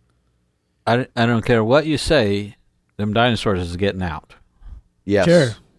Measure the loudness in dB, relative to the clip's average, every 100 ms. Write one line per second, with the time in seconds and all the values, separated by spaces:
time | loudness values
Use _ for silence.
0 | _ _ _ _ _ _ _ _ -2 -2
1 | -2 -2 0 0 2 0 2 2 2 -2
2 | 0 2 2 -2 -6 -14 _ _ _ -8
3 | -2 0 0 0 -2 -2 -4 -2 -2 -2
4 | -6 -8 -14 -20 _ _ -20 -20 -20 _
5 | -2 0 4 4 2 -4 _